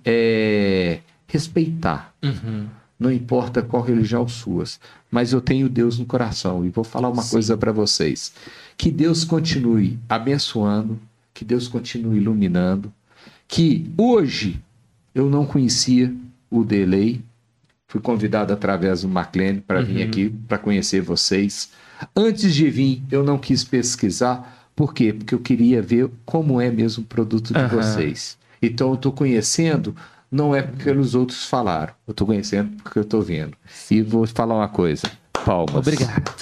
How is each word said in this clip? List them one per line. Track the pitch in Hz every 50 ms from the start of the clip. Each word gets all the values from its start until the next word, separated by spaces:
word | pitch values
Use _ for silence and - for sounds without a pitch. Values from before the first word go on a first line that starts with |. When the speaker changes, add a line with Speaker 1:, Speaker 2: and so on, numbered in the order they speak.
| -
Speaker 1:
é, | 120 117 117 113 113 113 110 110 107 107 104 101 98 95 92 90 87 82 - - _ _ _ _
respeitar. | - - 151 160 - - 175 160 165 165 160 165 87 78 - - - _ -
Speaker 2:
Uhum. | - 139 123 - - 113 110 107 104 110 - - _ _ _ -
Speaker 1:
Não | 117 127
importa | 131 120 120 117 131 123 123 123 120 123
qual | 107 120 - 123
religião | 113 123 120 117 110 110 120 117 123
suas, | 120 - - - - 90 85 - - - - - - - - _ -
mas | - 120 123 120
eu | 131 127
tenho | 123 - 135 131 135 127
Deus | 127 117 117 117 117 120
no | 123
coração | 123 131 127 120 107 - - - 92 90 90 87
e | 90
vou | 87 117 110
falar | 110 - 123 123 123
uma | 120 120
Speaker 2:
Sim. | 117 117
Speaker 1:
coisa | - 113 107 110 113
pra | 104 123 117
vocês. | 107 110 104 101 - - 82 78 65 - - - - - - - - - - - _
Que | - - 165
Deus | 135 - 156 170 160 165 -
continue | - 165 160 160 - - 139 123 117 117 107 98 - - - - -
abençoando, | 110 113 113 135 139 143 - - - 113 104 104 104 107 110 110 113 113 - - _ _ _ _
que | - - 113
Deus | 107 123 123 120 -
continue | - 120 - - - 120 113 113 110
iluminando, | 104 101 110 110 104 101 90 87 90 90 90 95 98 101 107 - _ _ _ _ _ - - - _ _
que | - - - 165 160 123 - - - -
hoje | - 220 247 240 214 165 123 - - 107 95 - - - _ _ _ _ _ _ _ _ _ -
eu | 131 135 139
não | 139 147 147
conhecia | 139 - 143 131 113 - - - - 127 123 127 123 - - - - - _ _ -
o | 117 117 110
Delay, | 98 104 101 95 92 92 98 104 117 123 123 - - _ _ _ _ _ _ _ _ _ _ _
fui | - - 107
convidado | - - 117 107 107 101 101 107 104 95
através | 107 104 - 98 98 87 90 95 92 87
do | 95 95
Maclene | 92 90 85 - - 92 95 98 98 98
pra | - - 98 92
vir | 123 98 95 95
Speaker 2:
Uhum. | 92 110
Speaker 1:
aqui | 110 98 98 107 113 110 - -
pra | 107 101
conhecer | - 104 104 95 90 - - 95
vocês. | 87 85 85 85 - - 95 95 101 101 - - - - - - - - - - - - -
Antes | 196 214 226 214 220 214 185 151
de | 139 160 143
vir, | 107 120 135 135 131 - - -
eu | 135 139 139
não | 143 143 135
quis | - - 135 123 -
pesquisar, | - - 123 120 - - - - 98 85 - 123 123 123 123 - - - - _ _ -
por | - 151 135
quê? | - - 127 107
Porque | 104 107 107 - 131
eu | 117
queria | 120 - 127 113 120 120 127 117
ver | 98 87 120 117 131 - - - -
como | - - 165 160 147 131 120
é | 123 123
mesmo | 120 110 113 113 107 117 110
o |
produto | - - 120 110 107 113 110 113 -
de | 117 147
Speaker 2:
Aham. | 131 104
Speaker 1:
vocês. | 117 113 110 110 110 107 80 73 - - - - - _ _ _ _ -
Então | - 117 117 120 135 131
eu | 131
tô | 127 131 139
conhecendo, | 135 - 147 135 123 110 101 - - - 165 160 151 120 - 104 - - - - - _ _ -
não | 131 143 147 147 139
é | 135
porque | 135 135 - - - 143
os | 139 139 135 117 117
outros | 127 127 123 - - -
falaram, | - - 127 117 98 85 78 78 - - _ -
eu | -
tô | 107 - 98
conhecendo | 98 110 101 - - 101 101 104 104 - -
porque | - - - 110
eu | 104
tô | 104 - 110
vendo. | 95 87 85 76 78 76 - _ _ - - - - -
E | 107 110
vou | 110 107 113 113 113
falar | 110 117 - 117 113 113
uma | 110 104 101
coisa, | - - 90 82 76 - - - - - _ _ - - -
palmas. | - 98 87 82 - 143
Speaker 2:
Obrigado. | 143 127 147 156 127 131 117 104 - - - - -